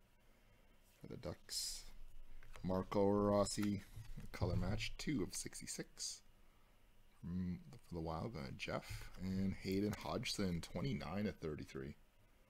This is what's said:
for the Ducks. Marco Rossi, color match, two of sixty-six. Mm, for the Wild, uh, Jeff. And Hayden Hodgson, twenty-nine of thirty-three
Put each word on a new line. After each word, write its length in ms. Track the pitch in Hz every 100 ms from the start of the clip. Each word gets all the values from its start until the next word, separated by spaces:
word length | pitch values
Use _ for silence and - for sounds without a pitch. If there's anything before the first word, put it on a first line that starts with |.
| - - - - - - - - - -
for 60 | -
the 100 | -
Ducks. 680 | - - - - - - - - - - - - - -
Marco 460 | 87 92 98 104 101
Rossi, 720 | 101 101 101 98 - 104 101 - - - - -
color 240 | - 90 87
match, 380 | 90 107 - -
two 260 | - 135
of 120 | 90 -
sixty-six. 840 | - - - - - - - - - - - - - - - - - - -
Mm, 300 | 90 90 87 - - -
for 60 | 87
the 60 |
Wild, 340 | 80 80 110 82
uh, 140 | 65 -
Jeff. 540 | - - - - - -
And 360 | 92 95 95 92
Hayden 320 | 98 95 104 -
Hodgson, 580 | - 92 123 - 95 85
twenty-nine 640 | - 90 139 - 73 98 104
of 100 | -
thirty-three 580 | 82 71 67 69 69 - - - - -